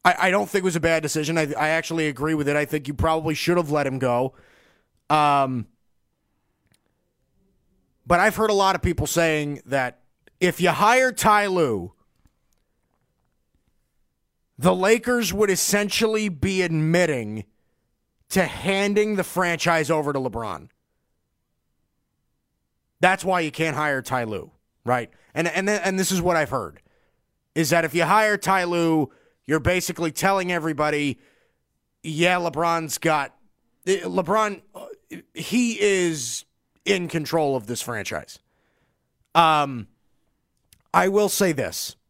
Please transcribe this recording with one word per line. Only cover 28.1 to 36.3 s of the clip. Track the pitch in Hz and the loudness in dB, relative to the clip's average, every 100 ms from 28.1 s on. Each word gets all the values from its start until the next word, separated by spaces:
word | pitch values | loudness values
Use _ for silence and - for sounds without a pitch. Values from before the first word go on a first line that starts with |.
| 208 214 202 | 4 2 0
Ty | - 190 | 0 0
Lue, | 175 175 165 160 147 _ _ _ | 0 0 2 2 -2 _ _ _
you're | - 156 | -2 0
basically | 127 180 175 170 170 | 2 0 -2 -4 -6
telling | - 190 196 180 | 0 0 2 0
everybody, | 175 156 147 151 147 143 120 _ _ _ _ _ _ _ _ | -2 -2 -2 0 0 -2 -4 _ _ _ _ _ _ _ _
yeah, | 156 151 175 180 | -10 0 2 2
LeBron's | 170 147 170 165 160 - | -2 -2 0 0 -4 -2
got, | 165 151 139 _ _ _ _ _ | 0 0 -2 _ _ _ _ _
eh, | 175 190 | -4 -2
LeBron, | 185 180 165 214 214 196 _ | -2 -4 0 0 0 -4 _
uh, | - - - _ 170 - | -20 -20 -20 _ -20 -16
he | - 156 240 240 208 | -14 -2 0 0 0
is | 202 190 175 156 120 | 2 2 0 -2 -8